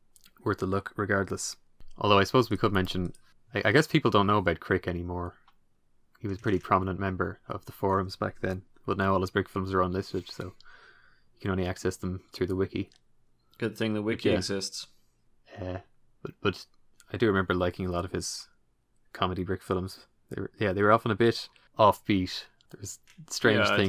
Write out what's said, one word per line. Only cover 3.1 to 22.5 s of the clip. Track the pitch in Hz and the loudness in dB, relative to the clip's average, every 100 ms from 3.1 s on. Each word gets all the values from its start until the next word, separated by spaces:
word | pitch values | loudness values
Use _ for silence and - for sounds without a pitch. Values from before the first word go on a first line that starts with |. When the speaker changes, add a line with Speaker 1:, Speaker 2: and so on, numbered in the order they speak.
| - - _ _ | -8 -20 _ _
Speaker 1:
I, | 104 104 | -2 4
I | |
guess | 123 156 | 4 4
people | 160 120 | 2 2
don't | 104 98 | 4 4
know | 104 | 2
about | 92 85 | 2 -2
Crick | - 95 - | 0 -2 -2
anymore. | 87 87 90 87 - _ _ _ _ _ _ _ _ | -6 -6 -6 -8 -12 _ _ _ _ _ _ _ _
He | 104 | -8
was | 92 | -4
a | |
pretty | 107 92 | 0 0
prominent | - 95 92 87 | 2 0 2 -2
member | 98 92 90 - - | -2 -2 -4 -6 -10
of | - - | -10 -12
the | |
forums | - 98 95 95 - | -4 0 2 0 -4
back | 101 - | -6 -4
then, | 95 95 - _ - | -6 -6 -10 _ -6
but | 98 | 0
now | 95 | 2
all | 95 | 2
his | 90 | 0
brick | 101 95 | -2 -2
films | 98 92 | -4 -2
are | 95 | 0
unlisted, | 90 92 - 92 - | 0 -2 -4 -8 -8
so | - | -12
you | 92 - - - - - _ _ _ _ | -12 -14 -20 -20 -20 -20 _ _ _ _
can | 101 | -4
only | 92 90 | -2 -2
access | 92 92 - | -4 -4 -4
them | 90 92 - | -6 -8 -10
through | - 90 | -6 -2
the | 95 | -2
wiki. | - 98 101 _ _ _ _ _ _ - | -2 -4 -8 _ _ _ _ _ _ -6
Speaker 2:
Good | 113 - | -6 -2
thing | 113 | -2
the | 107 | -2
wiki | 104 113 107 | -2 -2 0
Speaker 1:
Yeah. | 90 | 0
Speaker 2:
exists. | 92 98 - - - _ _ _ _ _ _ - | 0 -4 -6 -10 -16 _ _ _ _ _ _ -12
Speaker 1:
Uh, | 92 92 - _ _ _ | -8 -10 -12 _ _ _
but, | - - | -16 -4
but | 101 87 - _ _ _ - | -4 -4 -8 _ _ _ -10
I | 107 | 0
do | 113 | 2
remember | 98 92 | 4 2
liking | 92 90 - 92 | 2 0 -2 -4
a | |
lot | 87 87 | -2 -4
of | |
his | 87 - - - _ _ _ _ _ _ | -6 -6 -10 -14 _ _ _ _ _ _
comedy | - 92 92 | -6 -4 -2
brick | 90 92 | -4 -4
films. | - 92 95 - - _ - | -4 -4 -4 -10 -20 _ -14
They | - | -10
were, | 98 - | -10 -4
yeah, | 104 | -2
they | 95 | 2
were | 104 | 4
often | 110 120 | 4 4
a | 101 | 2
bit | 117 - - _ _ - | 2 2 -6 _ _ 4
offbeat. | 104 - - 98 92 - - | 6 6 2 0 0 -6 -14